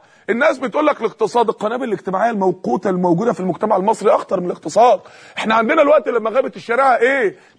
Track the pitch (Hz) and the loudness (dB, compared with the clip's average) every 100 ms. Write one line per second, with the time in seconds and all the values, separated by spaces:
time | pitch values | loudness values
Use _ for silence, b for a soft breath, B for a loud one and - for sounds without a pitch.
0 | b b b 226 311 269 247 285 302 - | b b b 0 0 0 -4 -2 0 0
1 | 220 - 208 240 220 - 214 240 262 190 | -4 -4 -2 0 0 -2 -4 -4 -6 -6
2 | - 185 226 208 190 - - 240 208 185 | -4 -2 -2 0 -2 -2 -4 -4 -2 0
3 | 180 170 226 190 185 156 214 202 196 214 | 0 0 0 -2 -4 -4 -2 0 0 0
4 | 202 - - 190 175 - 165 190 240 190 | 2 0 0 -4 -4 -6 -4 2 4 4
5 | - B B B 214 226 226 320 285 302 | -2 B B B -2 0 2 2 4 4
6 | 269 240 220 226 262 190 185 240 269 233 | 2 -2 -2 -2 -2 -4 -4 0 2 4
7 | 240 277 202 - b | 2 2 -2 -4 b